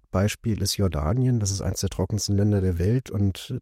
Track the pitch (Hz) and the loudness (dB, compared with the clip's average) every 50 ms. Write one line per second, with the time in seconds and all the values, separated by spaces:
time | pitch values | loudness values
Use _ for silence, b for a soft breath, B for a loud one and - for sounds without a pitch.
0 | - _ - 92 98 104 - - - 117 107 - 98 95 - - 101 92 80 73 | -10 _ 0 2 2 2 0 -2 -2 -4 -2 0 -2 -2 0 0 0 0 0 0
1 | 73 78 113 131 127 127 123 117 104 98 98 98 - - - - - 92 - - | 0 0 0 2 2 2 2 2 0 -2 -2 -2 -4 -4 -4 -2 -4 -4 -2 -2
2 | 117 - 110 101 - - 101 98 101 107 104 101 92 92 87 85 87 101 120 131 | -2 -2 -2 -4 -2 0 2 2 4 4 2 2 2 0 0 2 2 2 2 0
3 | - - - 110 104 98 92 - - - 127 120 | -2 -4 -2 0 0 0 0 -4 -8 -8 -8 -4